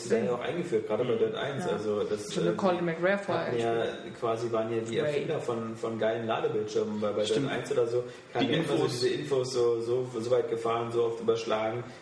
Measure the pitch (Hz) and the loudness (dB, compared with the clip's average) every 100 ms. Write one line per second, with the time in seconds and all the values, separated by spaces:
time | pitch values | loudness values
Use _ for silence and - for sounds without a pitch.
0 | - 113 110 120 135 170 - 110 - - | 0 2 2 0 -2 -4 0 0 0 0
1 | 120 110 110 - - 135 185 104 107 104 | 0 2 2 0 -4 -2 -2 -2 0 0
2 | 95 - - - 170 170 202 175 170 165 | 0 -2 -4 0 0 2 2 2 0 0
3 | 180 202 - 170 165 120 117 117 113 - | 2 2 0 -2 0 0 0 0 0 -4
4 | 113 - 120 113 120 113 113 117 110 110 | -10 -6 -2 -2 0 0 0 -2 -2 0
5 | 117 143 131 143 - 117 113 113 113 113 | 0 0 -2 -2 -2 -2 -4 -4 -4 0
6 | 110 117 113 113 - 107 107 110 107 104 | 0 0 0 0 0 0 0 0 0 0
7 | 104 101 104 113 135 120 131 139 117 123 | 0 0 2 2 2 -2 -2 0 2 0
8 | 123 - - 123 135 151 160 165 131 123 | -2 -8 -8 0 2 2 2 2 2 2
9 | 123 120 147 135 123 123 120 117 117 123 | 0 0 0 0 2 2 2 2 2 0
10 | 127 123 113 123 113 113 113 113 117 117 | 0 -4 2 2 2 0 0 0 0 2
11 | 117 113 110 113 - 110 110 120 120 - | 2 2 2 2 2 0 0 -2 -6 -12